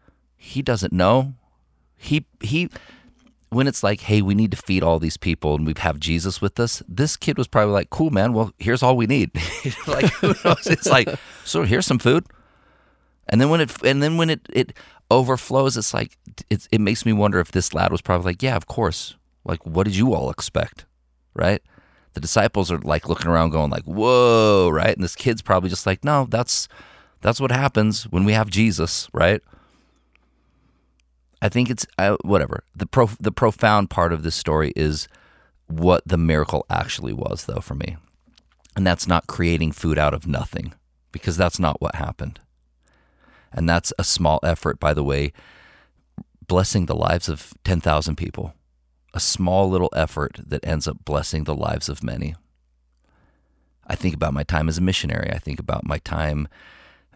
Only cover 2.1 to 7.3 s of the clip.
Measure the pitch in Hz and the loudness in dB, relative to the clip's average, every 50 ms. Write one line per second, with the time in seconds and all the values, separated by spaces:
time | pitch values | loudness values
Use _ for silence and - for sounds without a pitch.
2.1 | 147 156 - - _ _ - 104 127 165 180 - - - - - - - _ - | -2 -2 -2 -4 _ _ -6 -4 -2 -2 -2 -4 -8 -14 -20 -20 -20 -20 _ -20
3.1 | _ _ _ _ _ _ _ _ - 120 135 139 - - - 101 104 - - - | _ _ _ _ _ _ _ _ -2 0 0 0 0 0 0 0 0 -2 0 2
4.1 | 107 107 101 95 101 104 110 104 87 - - - 95 92 82 82 85 80 80 80 | 2 4 4 4 2 2 2 2 0 -4 -4 -2 0 2 4 4 2 2 2 -2
5.1 | - - - 92 82 - - 76 76 73 78 78 78 - - 85 76 73 73 82 | -4 -4 -2 -2 -2 0 0 0 0 0 0 -2 -2 -2 -2 -2 -2 -2 -2 -2
6.1 | 82 82 80 95 90 - - 101 - - 117 117 - - - - 87 92 139 156 | -2 -2 -2 -4 -4 -2 -2 -2 0 -2 -2 -2 -2 -6 -10 -8 -4 -2 -2 -2
7.1 | - - - - | -2 -4 -4 -4